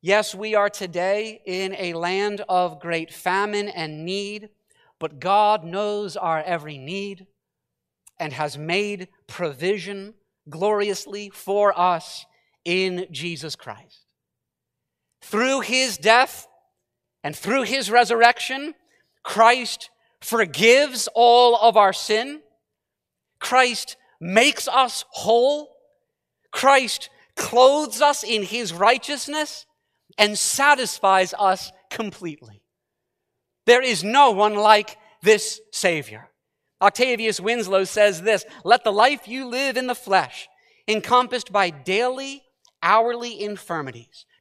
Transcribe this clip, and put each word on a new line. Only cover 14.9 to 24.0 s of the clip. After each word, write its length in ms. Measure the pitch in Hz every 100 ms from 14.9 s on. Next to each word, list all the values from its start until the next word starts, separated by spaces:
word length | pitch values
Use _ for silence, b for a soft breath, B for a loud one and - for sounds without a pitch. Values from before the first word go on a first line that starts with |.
| _ _ _
Through 400 | - 208 254 269
his 360 | 208 254 262 180
death 500 | 170 226 262 - - _ _ _ _ _ _ _
and 140 | 143 151
through 280 | 180 262
his 280 | 226 269 196
resurrection, 840 | 233 240 233 233 233 - 262 294 - _ _ _ _
Christ 680 | - - 226 254 240 - - _ _ _
forgives 880 | - 226 196 143 220 254 294 254 -
all 440 | - 240 240 247 233
of 180 | 220 208
our 160 | 196
sin. 500 | 175 - 214 254 294 _ _ _ _ _ _ _ _ _ _
Christ 560 | - 247 254 233 - -